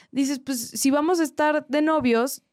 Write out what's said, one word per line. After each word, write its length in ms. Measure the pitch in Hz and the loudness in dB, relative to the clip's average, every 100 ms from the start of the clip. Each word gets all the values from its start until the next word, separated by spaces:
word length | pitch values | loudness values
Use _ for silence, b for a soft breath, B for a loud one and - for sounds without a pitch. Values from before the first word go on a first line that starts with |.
| B | B
dices, 280 | 262 277 262 | -4 -2 -4
"Pues, 200 | 262 247 247 | -6 -8 -8
si 200 | 226 269 | -2 0
vamos 300 | 294 320 349 | 2 2 0
a 20 | |
estar 420 | 294 - 302 302 302 | 0 0 0 0 -2
de 120 | 294 | 0
novios, 600 | 311 311 247 226 269 - _ | 2 2 2 2 0 -6 _